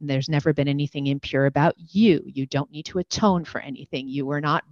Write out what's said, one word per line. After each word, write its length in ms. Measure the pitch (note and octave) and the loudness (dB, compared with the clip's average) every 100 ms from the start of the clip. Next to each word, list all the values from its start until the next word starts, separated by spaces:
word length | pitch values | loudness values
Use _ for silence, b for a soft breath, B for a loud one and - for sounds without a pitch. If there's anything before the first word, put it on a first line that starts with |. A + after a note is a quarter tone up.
there's 280 | D3 C3+ C3+ | -4 -2 0
never 240 | D3 D3+ | 0 2
been 160 | D3+ C#3+ | 2 2
anything 400 | C#3+ C#3+ D3 C#3 | 0 -2 -2 -2
impure 380 | C#3 - C3+ C#3 | -2 -2 2 2
about 280 | C#3 D#3+ - | 4 2 2
you. 460 | E3 G3 A3+ D#3+ - | -2 4 6 4 0
You 200 | C3+ C3+ | -6 -4
don't 240 | C#3 D3 | -2 -4
need 160 | D3+ D#3+ | -8 -8
to 140 | F#3 | -6
atone 440 | F3+ - G#3+ F3+ | -4 0 2 2
for 160 | D#3 - | -2 -8
anything. 480 | - C3+ C#3+ C#3+ C3+ | -10 -12 -10 -10 -6
You 160 | C#3 | -6
were 160 | C3+ D3 | -4 -2
not 240 | D3 D3+ - | 0 -2 -4